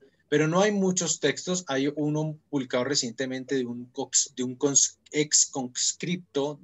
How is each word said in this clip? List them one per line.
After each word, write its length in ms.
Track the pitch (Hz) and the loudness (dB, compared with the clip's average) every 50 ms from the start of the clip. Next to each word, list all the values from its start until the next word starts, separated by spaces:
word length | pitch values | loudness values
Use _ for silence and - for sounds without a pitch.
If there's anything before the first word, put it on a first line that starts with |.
| - _ _ _ _ _ | -16 _ _ _ _ _
pero 180 | 151 147 156 156 | 2 2 4 4
no 140 | 165 185 | 4 4
hay 100 | 202 214 | 4 4
muchos 480 | 208 202 190 185 180 180 180 156 - - | 4 2 2 2 2 2 0 0 0 0
textos. 460 | - 143 135 - - 180 185 180 - - | 0 0 0 -2 -4 -4 -4 -4 -2 -2
Hay 240 | 135 135 139 147 147 | 0 0 0 0 0
uno 420 | 156 147 151 151 151 156 156 151 - _ _ | 0 0 0 0 0 -2 -2 -4 -8 _ _
publicado 320 | 143 139 127 127 - 123 123 | -4 -4 -2 0 0 0 0
recientemente 720 | 135 147 - 135 117 113 - 135 127 131 131 127 - 143 | 0 0 0 -2 -2 -4 -4 -4 -4 -4 -6 -4 -2 0
de 100 | 135 123 | 0 0
un 200 | 123 120 120 123 | -2 -4 -8 -12
cox-, 500 | 123 _ 139 127 - - - - - - | -10 _ -8 -6 -2 0 0 0 0 -2
de 80 | - 127 | -4 -4
un 120 | 127 127 | -4 -2
cons-, 440 | 123 147 143 139 135 - - - _ _ - | 0 0 2 2 2 2 0 -2 _ _ -4
ex 360 | - - 151 151 - - - - | -2 -2 0 2 2 2 2 2
conscripto, 1120 | - 143 123 123 123 - - - - - - 175 180 180 180 _ - 143 135 147 147 143 | -2 -4 -6 -6 -4 -2 -2 -2 -2 -4 -4 -4 -4 -4 -6 _ -4 -2 -2 -2 -4 -8